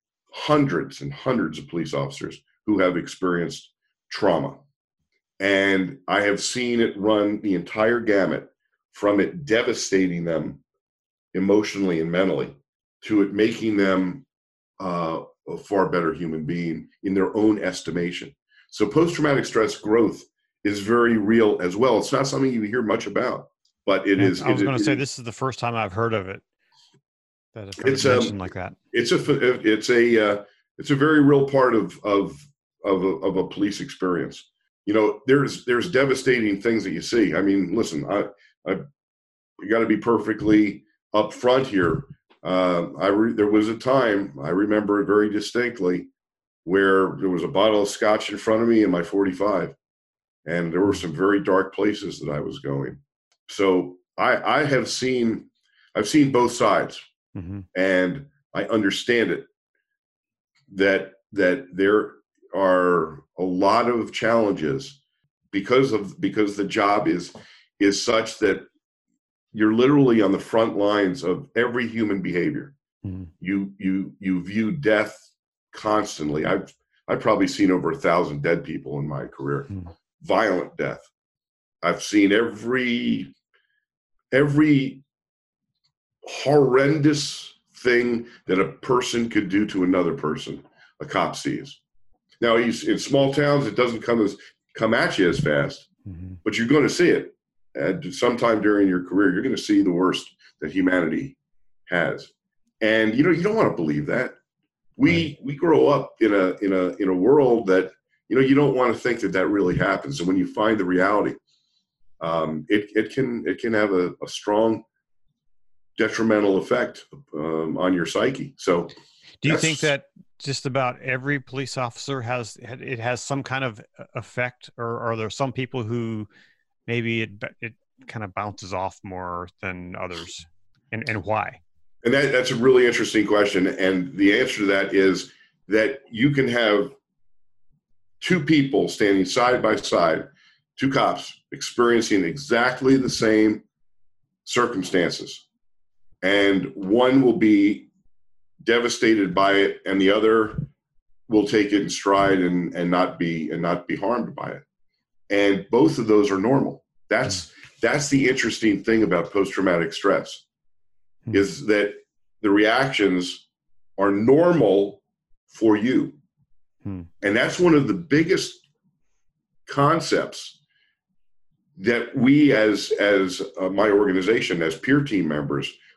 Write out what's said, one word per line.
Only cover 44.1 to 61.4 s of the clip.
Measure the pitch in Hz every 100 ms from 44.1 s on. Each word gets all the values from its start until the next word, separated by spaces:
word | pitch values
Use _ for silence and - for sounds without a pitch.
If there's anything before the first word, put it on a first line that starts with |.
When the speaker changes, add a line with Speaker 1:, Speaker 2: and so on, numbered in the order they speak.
| 101 101 69
Speaker 1:
I | 71
remember | 90 104 104 104 101
it | 95
very | 104 104
distinctly, | 104 101 117 120 113 90 90 - _ _ _ _ _
where | - 95 98 95 92 71
there | 95
was | 87
a | 82
bottle | 92 107 107
of | 101
scotch | - 110 110 -
in | 101
front | 113 110
of | 117
me | 117
and | 101
my | 87
forty-five. | 85 98 98 90 101 95 80 - _ _ _ _ _ _ 78
And | 85 85
there | 85
were | 101
some | 95 87
very | 78 95 101
dark | 98 95 92 -
places | 104 104 95 76
that | 73
I | 73
was | - -
going. | 71 69 65 - _ _ _ _ -
So | - 98 92 87 - _ -
I, | 113 120 - 127
I |
have | 147 135 110
seen, | - 131 127 117 98 - _ _ _ _ -
I've | 107
seen | 156 135
both | 123 120
sides, | - 113 90 64 - - _ _ -
Speaker 2:
Mm-hmm. | 87 98 92 92
Speaker 1:
and | 95 92 90 78 - _ _ -
I |
understand | 104 110 98 - - 120 101
it, | 71 - _ _ _ _ _ _ _ _ _ _ _ _
that, | 95 98 95 - - _
that | 98